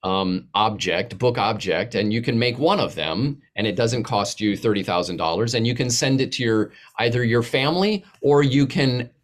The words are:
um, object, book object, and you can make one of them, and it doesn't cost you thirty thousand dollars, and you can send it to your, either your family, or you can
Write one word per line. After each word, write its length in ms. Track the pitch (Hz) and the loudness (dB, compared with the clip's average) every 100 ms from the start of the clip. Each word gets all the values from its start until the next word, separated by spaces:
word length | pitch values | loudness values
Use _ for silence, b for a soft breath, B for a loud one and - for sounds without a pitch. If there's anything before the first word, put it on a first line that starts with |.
um, 460 | 92 95 95 92 - | -2 -2 0 -2 -2
object, 600 | 101 107 104 92 85 98 95 | 0 0 0 -2 -2 -4 -2
book 220 | 123 120 | -2 0
object, 560 | 107 107 92 82 110 | -2 -2 -2 -2 -2
and 180 | 101 104 | -2 0
you 80 | 110 | -2
can 180 | 117 117 | 0 0
make 200 | 120 120 | 0 0
one 220 | 156 202 | 0 2
of 140 | 98 82 | 0 -2
them, 440 | 76 82 135 139 b - | -4 -2 -2 -4 b -4
and 100 | 107 | -4
it 100 | 95 | 0
doesn't 260 | 117 123 | 0 0
cost 380 | 110 113 98 - | -2 -2 -2 -2
you 160 | 107 95 | -2 0
thirty 260 | 117 101 | 0 0
thousand 340 | 92 90 87 85 | 0 -2 -2 -2
dollars, 380 | 82 85 117 | -2 0 0
and 100 | 120 113 | 0 0
you 80 | 123 | 0
can 120 | 123 | -2
send 320 | 120 139 135 | 0 2 2
it 120 | 131 | 0
to 100 | - | -2
your, 300 | 120 110 101 B B - | 0 0 0 B B -2
either 260 | 117 120 | 0 0
your 180 | 120 120 | 2 2
family, 640 | 117 143 135 170 196 214 B B | 2 0 0 2 0 0 B B
or 220 | 139 143 | 4 4
you 240 | 143 131 139 | 6 4 2
can 420 | - 135 123 123 _ | 2 2 0 -4 _